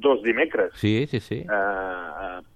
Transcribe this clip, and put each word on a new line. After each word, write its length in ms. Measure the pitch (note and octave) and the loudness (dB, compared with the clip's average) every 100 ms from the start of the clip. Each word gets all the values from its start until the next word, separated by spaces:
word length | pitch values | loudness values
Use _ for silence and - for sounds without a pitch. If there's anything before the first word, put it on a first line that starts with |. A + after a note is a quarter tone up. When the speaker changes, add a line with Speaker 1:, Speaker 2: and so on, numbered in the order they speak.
Speaker 1:
dos 200 | C#3 B2 | 4 4
dimecres. 500 | A2+ A#2 - - F#2 - | 4 2 2 2 0 0
Speaker 2:
Sí, 300 | G#2 A2 D3 | 2 2 0
sí, 120 | A#2 | -4
sí. 240 | - D2+ F#2+ | -4 -8 -2
Speaker 1:
Eh, 960 | G#2 G2 G2 F#2+ F2+ E2+ D#2 F#2+ F2+ - | 0 0 -2 -4 -6 -8 -8 -8 -10 -14